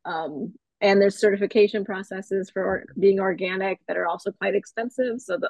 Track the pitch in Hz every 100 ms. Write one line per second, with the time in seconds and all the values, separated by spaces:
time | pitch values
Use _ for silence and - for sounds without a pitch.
0 | - 165 156 147 190 - _ - 202 196
1 | 196 196 214 196 202 220 208 214 196 190
2 | 202 190 - 196 185 190 190 190 - -
3 | 196 196 190 160 185 190 196 185 - 175
4 | 175 180 202 202 196 202 - - 240 -
5 | 254 240 - 175 -